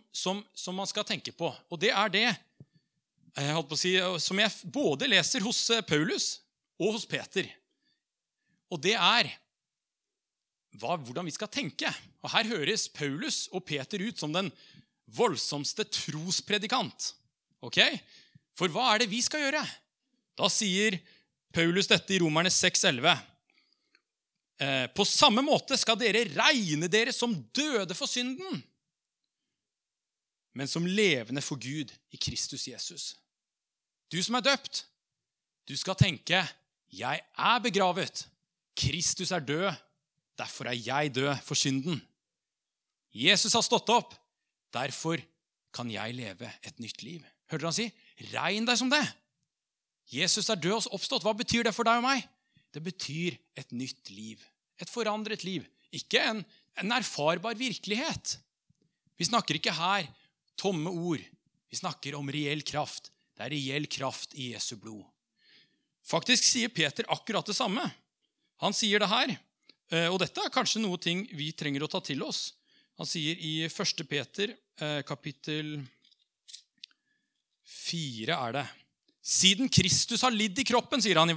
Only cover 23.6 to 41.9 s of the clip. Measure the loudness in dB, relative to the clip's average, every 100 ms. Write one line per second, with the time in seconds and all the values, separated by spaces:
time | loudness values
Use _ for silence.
23.6 | _ _ _ _ _ _ _ _ _ -4
24.6 | 0 0 0 2 4 8 8 6 4 2
25.6 | 2 2 2 2 2 2 2 2 4 4
26.6 | 2 0 2 2 2 0 0 -2 -4 -2
27.6 | 0 0 -2 -4 -4 -2 -4 -6 -8 -8
28.6 | -10 _ _ _ _ _ _ _ _ _
29.6 | _ _ _ _ _ _ _ _ _ -8
30.6 | -4 -2 0 4 4 4 0 -4 -4 -6
31.6 | -6 -8 -8 -12 _ -8 -6 -4 -4 -4
32.6 | -8 -8 -10 -8 -10 -12 _ _ _ _
33.6 | _ _ _ _ -8 -2 0 2 2 2
34.6 | 0 -10 -10 _ _ _ _ _ _ _
35.6 | -10 -6 -2 2 2 0 0 0 0 -6
36.6 | _ _ _ -6 -4 -4 -6 -2 2 2
37.6 | 2 2 2 2 -2 -6 -12 _ _ _
38.6 | _ -2 -2 0 0 0 0 -2 -2 0
39.6 | 0 -4 -10 _ _ _ _ -10 -8 -8
40.6 | -6 -6 -2 0 0 0 0 -2 -2 0
41.6 | 0 0 -2